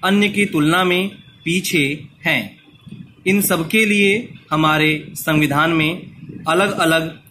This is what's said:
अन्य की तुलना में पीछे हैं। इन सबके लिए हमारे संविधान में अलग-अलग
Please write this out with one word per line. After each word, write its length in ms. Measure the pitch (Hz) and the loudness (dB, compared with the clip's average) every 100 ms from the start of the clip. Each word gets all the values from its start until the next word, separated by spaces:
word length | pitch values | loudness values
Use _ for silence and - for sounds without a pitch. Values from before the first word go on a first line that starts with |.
अन्य 240 | 185 202 208 | 0 2 2
की 160 | 202 | 0
तुलना 400 | 202 165 151 175 | 0 2 2 2
में 240 | 185 180 196 - - - | 2 0 -2 -8 -20 -12
पीछे 600 | 160 180 185 180 139 147 - - | -4 -2 0 0 -2 -4 -12 -8
हैं। 320 | 170 139 101 - - - - - - - 185 | -2 -2 -4 -12 -20 -20 -20 -20 -20 -6 0
इन 140 | 196 | 0
सबके 460 | 196 175 160 220 214 | 2 -2 0 0 2
लिए 480 | 208 196 208 247 - - | 4 2 2 -4 -14 -4
हमारे 640 | 156 156 156 156 151 147 | 0 2 4 2 0 -6
संविधान 560 | - - 151 147 139 160 | -8 0 2 2 2 2
में 400 | 165 156 180 - - - - 160 | 2 0 -2 -12 -18 -18 -10 -2
अलग-अलग 720 | 165 196 202 165 165 165 - - | 0 0 0 2 2 -2 -10 -20